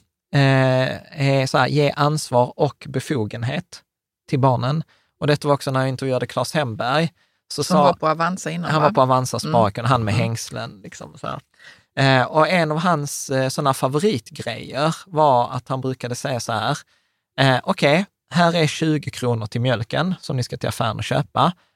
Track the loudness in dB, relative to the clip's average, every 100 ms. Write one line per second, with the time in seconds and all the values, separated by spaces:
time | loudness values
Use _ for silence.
0 | _ _ _ 2 4 4 4 2 0 -4
1 | -10 -2 2 2 2 2 2 2 2 2
2 | 0 0 0 2 2 0 -2 -2 -8 -6
3 | -2 -2 -2 -4 -4 -4 -8 -16 _ _
4 | _ _ -4 2 2 2 0 -4 -6 _
5 | _ _ 0 0 0 0 0 -2 -2 -2
6 | -2 -2 -2 -4 -2 -2 -4 -4 -2 0
7 | 0 -4 _ _ -10 -6 2 4 4 4
8 | 0 0 -2 -4 -8 -6 -2 2 4 4
9 | 4 2 0 -4 0 2 2 0 0 0
10 | 2 0 0 -4 -8 -10 -10 -14 -20 -16
11 | -18 -14 -12 -12 -14 _ -20 -20 _ 0
12 | 2 4 2 2 2 2 0 0 0 0
13 | -2 -8 -4 -2 -2 0 -2 0 -2 0
14 | 0 0 -6 -10 -10 -10 -8 -2 -2 -4
15 | -4 2 4 4 2 -4 -6 -4 -4 -6
16 | -8 -6 -6 -6 -4 -2 -2 -4 -8 _
17 | _ _ _ 0 2 2 0 2 2 2
18 | 0 _ _ 2 2 2 0 0 0 0
19 | -4 -4 -2 -2 -4 -2 0 0 -2 -2
20 | -2 -4 -4 -4 -4 -6 -4 -2 -4 -4
21 | -2 -2 0 0 0 0 _